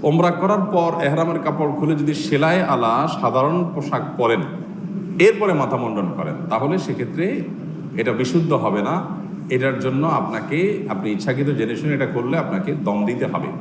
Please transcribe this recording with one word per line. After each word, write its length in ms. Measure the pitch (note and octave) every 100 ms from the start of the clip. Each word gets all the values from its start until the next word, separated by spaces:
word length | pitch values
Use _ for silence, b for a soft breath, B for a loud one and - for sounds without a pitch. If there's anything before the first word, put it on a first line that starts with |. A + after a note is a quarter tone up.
ওমরা 280 | C3+ D#3+ F3
করার 300 | E3+ F#3+ G#3
পর 420 | F#3+ F#3 E3+ D#3+
এহরামের 360 | D3 D#3 E3 E3+
কাপড় 320 | D#3 D3 D3+
খুলে 240 | D3 D3+ D#3
যদি 180 | C#3+
সেলাই 480 | - - D3 D#3+ F3+
আলা 460 | E3 C3 A#2 A#2 D#3+ -
সাধারণ 440 | B2 B2+ C#3 F3 E3+ C#3
পোশাক 260 | D3 B2+ - -
পরেন, 220 | A#2 A2+ C#3+ - - - - - - -
এরপরে 340 | G3 G#3 G3+
মাথা 240 | E3 B2 B2
মুন্ডন 280 | A#2 G#2+ F#2 F2+
করেন, 160 | D#2 D2+ E2+
তাহলে 280 | A2 C#3 F#3
সেক্ষেত্রে 680 | - - - - F#3 C#4 - - - - - -
এটা 140 | A#2
বিশুদ্ধ 420 | A2+ B2+ E3+ D#3+
হবে 280 | C3+ A2+ G2+
না। 440 | G#2 F3 - - - - -
এটার 300 | B2+ C3+ B2
জন্য 280 | B2+ C3 D#3+
আপনাকে, 800 | C#3 G2 A2 - D3 G3 - -
আপনি 220 | G3 G#2+
ইচ্ছাকৃত 360 | G#2 - C3 C#3+ D3
জেনে 180 | G#3+ A#3
শুনে 180 | D3+
এটা 120 | C#3 C3
করলে 320 | A#2+ A#2+ D#3+
আপনাকে 380 | C#3+ F#2+ - -
দম 220 | - G#2 G#2+
দিতে 200 | B2 C3
হবে। 220 | F3+ - F3